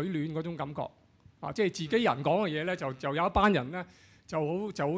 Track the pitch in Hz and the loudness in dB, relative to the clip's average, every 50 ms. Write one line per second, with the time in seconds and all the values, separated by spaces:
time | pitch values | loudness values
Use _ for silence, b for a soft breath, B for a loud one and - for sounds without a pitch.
0 | 151 190 180 151 147 160 156 160 160 175 170 151 143 143 147 - - - - _ | -2 -2 -2 -2 -2 -2 -4 -4 -6 -6 -6 -6 -8 -8 -6 -6 -8 -8 -8 _
1 | _ _ _ _ _ - _ - - 151 139 - 208 180 175 - 160 147 160 233 | _ _ _ _ _ -20 _ -12 -10 -8 -2 2 0 0 2 -2 -4 0 2 4
2 | 233 180 120 139 139 143 165 196 214 175 151 151 160 185 180 - 160 135 135 127 | 4 4 2 2 2 2 4 4 2 2 0 -2 -2 -2 -4 -2 -4 -6 -6 -4
3 | - 139 143 156 175 202 - 208 196 208 196 143 123 131 170 180 180 b b b | -4 -2 0 2 0 2 4 4 6 6 4 4 0 -2 -6 -10 -10 b b b
4 | b b b b b - 160 160 151 147 170 190 214 208 - - 143 147 165 | b b b b b -6 -2 -2 0 0 -2 -2 -4 -6 -4 -2 0 0 0